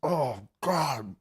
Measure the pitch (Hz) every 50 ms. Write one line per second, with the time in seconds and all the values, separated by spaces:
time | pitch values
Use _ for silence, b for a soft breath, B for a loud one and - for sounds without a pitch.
0 | - 165 175 160 143 127 113 98 101 - _ _ - 175 185 165 156 147 135 113
1 | 110 101 92 _